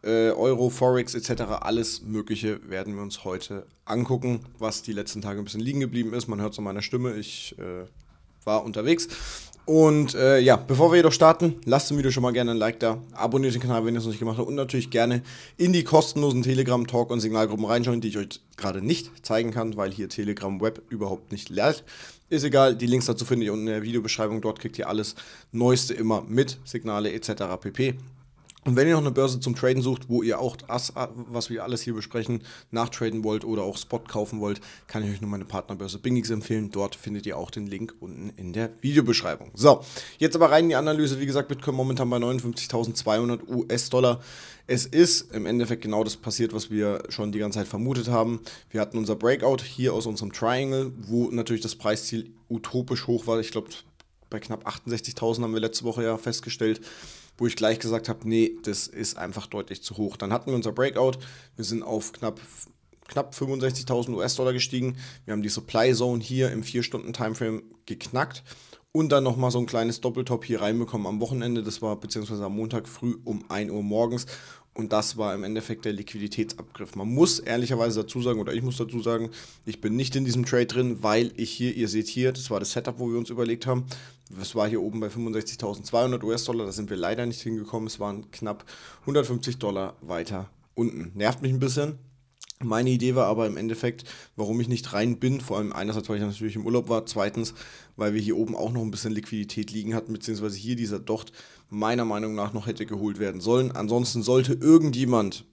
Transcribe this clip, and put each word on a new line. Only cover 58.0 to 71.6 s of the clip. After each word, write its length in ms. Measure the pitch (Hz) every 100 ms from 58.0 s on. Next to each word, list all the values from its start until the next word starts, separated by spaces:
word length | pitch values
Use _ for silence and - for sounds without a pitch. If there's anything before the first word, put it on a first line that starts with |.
| 113
hab, 160 | 110 110
nee, 300 | 113 113 -
das 240 | 107 101 -
ist 300 | - 104 -
einfach 300 | 87 - -
deutlich 360 | 104 95 95
zu 140 | - 98
hoch. 220 | 101 -
Dann 160 | 98
hatten 160 | 120 135
wir 40 |
unser 160 | 123 110
Breakout, 420 | 113 135 135 131 131 - - - -
wir 80 |
sind 180 | 104 113
auf 300 | - 110 -
knapp, 280 | - 113 107 - - - _ _ _ -
knapp 260 | - 139
fünfundsechzigtausend 800 | - 139 135 131 131 127 123 120 107
U-S-Dollar 360 | 110 127 127
gestiegen. 440 | 123 123 127 127 127 - -
Wir 80 | -
haben 100 | 104
die 60 | 104
Supply 460 | 110 - 113 123
Zone 280 | 117 123 120
hier 300 | 110 127 131
im 100 | 110
vier 200 | - 123
Stunden 320 | 117 117 -
Timeframe 480 | 117 110 110 113 110 - - -
geknackt 580 | - - 123 139 - - - - - _
und 180 | 156 156
dann 140 | 139
nochmal 260 | 131 120 127
so 80 | 120
ein 80 | 117
kleines 360 | 117 117 117
Doppeltop 420 | 127 120 127 117
hier 160 | - 117
reinbekommen 460 | 101 113 117 113 95
am 140 | 107
Wochenende. 420 | 113 131 120 113